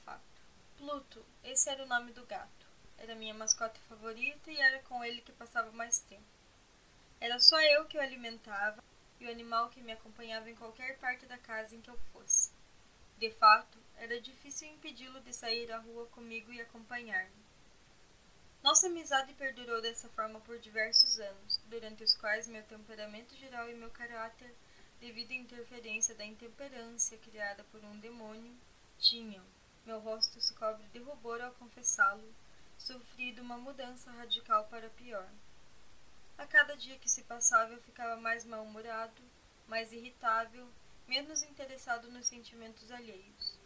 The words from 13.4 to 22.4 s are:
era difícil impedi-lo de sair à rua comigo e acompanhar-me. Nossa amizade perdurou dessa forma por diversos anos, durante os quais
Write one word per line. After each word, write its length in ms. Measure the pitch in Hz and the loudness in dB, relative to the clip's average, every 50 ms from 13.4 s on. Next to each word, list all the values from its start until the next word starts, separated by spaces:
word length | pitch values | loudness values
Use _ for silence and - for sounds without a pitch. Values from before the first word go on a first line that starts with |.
| - 214 - - - - - 226 - - - | 12 12 12 12 8 -2 -14 -20 -20 -20 -14
era 240 | 214 226 226 240 240 | -12 -6 -6 -6 -6
difícil 480 | - 262 254 - - 285 285 - 311 302 | -6 -12 -18 -18 -14 -8 -8 -8 -8 -8
impedi-lo 520 | 311 294 - 311 240 233 254 262 262 269 | -16 -14 -14 -14 -12 -12 -14 -14 -14 -16
de 120 | - 254 | -6 0
sair 400 | 240 - 247 226 233 233 233 226 | 0 0 2 2 -2 -2 -2 -4
à 60 | 226 226 | -6 -8
rua 280 | 226 233 233 233 233 | -8 -10 -12 -12 -12
comigo 460 | 233 - 240 233 233 226 226 208 226 | -12 -14 -16 -14 -10 -10 -10 -10 -10
e 80 | 240 240 | -12 -12
acompanhar-me. 840 | 247 - - 226 220 - 247 240 240 220 196 185 185 185 - - - - - - - - - - - - - - - - - - - - - - - - - - | -12 -12 -14 -18 -12 -8 -8 -8 -6 -2 -4 -4 -4 -4 -12 -20 -20 -20 -20 -20 -20 -20 -20 -20 -20 -20 -20 -20 -20 -20 -20 -20 -20 -20 -20 -20 -20 -20 -20 2
Nossa 260 | - 277 311 - 370 359 | 4 8 8 8 8 6
amizade 440 | 339 330 311 - 285 269 262 269 - | 0 -4 -2 0 0 0 0 0 -6
perdurou 460 | - 277 269 220 247 247 240 233 226 | -6 -6 -6 -6 -6 -4 -4 -2 -2
dessa 280 | 220 233 226 - - 233 | -2 -2 -4 -4 -6 -6
forma 300 | - - 220 220 220 220 | -6 -6 -6 -6 -6 -12
por 180 | 220 233 233 233 | -12 -12 -12 -12
diversos 600 | 220 214 214 220 214 220 226 - 226 - 220 226 | -12 -6 -2 0 0 6 8 8 8 8 6 0
anos, 400 | 208 202 196 196 - - - - - | -2 -8 -10 -12 -2 -2 -2 -2 -2
durante 380 | 214 226 226 220 214 220 214 220 | -8 -10 -8 -8 -8 -10 0 2
os 100 | 214 - | 2 2
quais 320 | - - 208 208 220 | 4 2 2 2 0